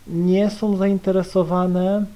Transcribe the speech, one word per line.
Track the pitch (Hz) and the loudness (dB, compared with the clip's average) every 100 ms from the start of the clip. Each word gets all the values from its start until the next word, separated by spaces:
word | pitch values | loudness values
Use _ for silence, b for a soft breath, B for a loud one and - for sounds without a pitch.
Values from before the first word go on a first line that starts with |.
| - | -8
nie | 170 180 190 208 | -2 2 2 2
są | 208 214 196 | 0 -2 0
zainteresowane | 196 196 196 190 180 190 165 180 185 180 185 208 208 | 0 0 0 0 0 0 0 0 0 0 0 0 -4